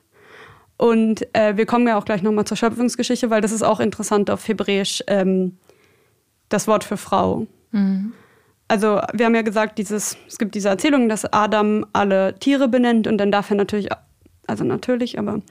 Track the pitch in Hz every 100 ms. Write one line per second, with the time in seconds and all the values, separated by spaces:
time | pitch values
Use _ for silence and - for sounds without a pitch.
0 | _ _ - - - - _ - 233 226
1 | 220 220 - - 214 202 220 240 240 214
2 | - 214 208 208 208 208 233 226 240 -
3 | 233 240 240 220 208 220 - 208 226 -
4 | 208 208 208 202 - 202 202 196 196 -
5 | - 202 190 190 185 185 _ _ _ _
6 | _ _ _ _ - 208 - 208 - 196
7 | - 196 185 233 220 _ _ 214 196 190
8 | 208 - _ _ _ _ - 220 214 202
9 | - 220 233 233 226 214 220 - 196 208
10 | - - - - 214 208 202 196 311 277
11 | 233 214 - 208 208 208 208 214 - 196
12 | 202 190 190 - 269 277 262 247 240 233
13 | 214 214 202 202 202 202 196 208 190 -
14 | _ _ _ _ - 220 262 226 - 254
15 | 240 - 208 208 -